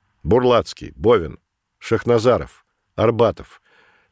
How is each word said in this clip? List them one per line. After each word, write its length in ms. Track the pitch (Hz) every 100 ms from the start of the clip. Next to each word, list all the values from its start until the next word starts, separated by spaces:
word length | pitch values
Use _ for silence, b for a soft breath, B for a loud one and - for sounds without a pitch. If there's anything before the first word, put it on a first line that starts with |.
| _ _
Бурлацкий, 680 | - 117 123 120 - - 98
Бовин, 460 | 76 95 113 78 - _ _ _ _
Шахназаров, 840 | - 110 - 117 117 107 69 - _ _ _
Арбатов, 680 | - 110 113 113 95 - - b b b b b